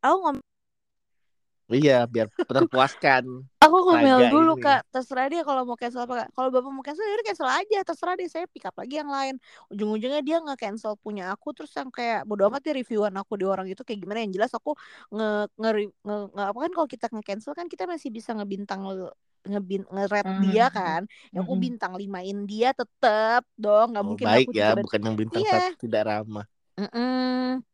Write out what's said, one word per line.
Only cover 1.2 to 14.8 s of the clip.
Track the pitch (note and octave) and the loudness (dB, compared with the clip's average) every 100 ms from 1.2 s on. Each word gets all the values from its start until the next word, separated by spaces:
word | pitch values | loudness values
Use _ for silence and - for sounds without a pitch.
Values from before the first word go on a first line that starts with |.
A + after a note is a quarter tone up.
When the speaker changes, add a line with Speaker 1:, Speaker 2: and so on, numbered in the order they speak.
| _ _ _ _ _ | _ _ _ _ _
Speaker 2:
Iya, | A#2+ D3 B2+ A#2+ | 2 6 6 4
biar | A#2 A2 - - | 0 -2 -2 -2
terpuaskan | B2+ C3 C3 C3 - D3+ C3 B2+ B2+ C3+ | 2 2 4 2 4 4 4 2 -10 -16
Speaker 1:
<laughs> | _ | _
Aku | D#4 F4+ F#4 | 8 8 6
ngomel | E4 C#4+ B3+ | 6 8 8
Speaker 2:
raga | B3 | 8
Speaker 1:
dulu, | D4 D#4+ D#4+ | 8 6 4
Speaker 2:
ini. | D4 | 4
Speaker 1:
Kak, | C4+ - | 2 2
"Terserah | C4 B3+ B3+ C4+ | -8 -6 -4 -2
dia | E4 D4 | -2 -2
kalau | C4+ B3 | -2 -2
mau | A#3+ | -6
cancel | A#3+ B3 A#3+ | -8 -8 -6
apa, | B3 A3 | -6 -8
Kak. | |
Kalau | - C4 | -4 0
Bapak | B3+ B3+ | 0 -2
mau | C4+ | -10
cancel, | C4 D4+ G#4+ | -10 -8 -4
ya | |
udah | G#4 A4+ | -4 -4
cancel | F#4+ C4+ | -4 -2
aja, | C4+ G4+ G#4 F#4+ | -2 0 -2 -2
terserah | E4 E4+ F4+ | -6 -6 -6
deh, | F4+ | -6
saya | D#4+ F4 | -8 -10
pick | - F#3+ | -12 -14
up | |
lagi | - G#3+ D4 | -12 -10 -8
yang | D4 | -6
lain." | C#4 C4+ C4+ _ - _ | -4 -4 -8 _ -20 _
Ujung-ujungnya | G#3 G#3+ A3 A#3 D4 C#4 | -6 -4 -2 -2 -4 -2
dia | E4 | -2
nge-cancel | D#4+ C4+ A3 G#3+ A3 G#3 | -4 -8 -8 -8 -8 -10
punya | - G#3 F#3 | -10 -10 -8
aku, | G3+ - | -8 -10
terus | - D4+ - | -14 -12 -10
yang | C4+ | -12
kayak | - A#3+ A3 - | -8 -4 -4 -4
bodo | G#3 G3 | 2 2
amat | B3+ D#4 | 2 -4
dia | |
reviewan | C#4 B3 A3 G#3 F#3+ | -6 -4 -2 -2 -4
aku | G3+ G#3 | -8 -4
di | F#3+ | -2
orang | F#3+ F#3 | -2 -4
itu | F#3+ B3+ | -10 -10
kayak | G#3+ | -10
gimana. | F3 G#3+ A3 | -8 -6 -6
Yang | F#3 | -2
jelas | A#3+ - | -2 -2
aku | - D4 | -8 -8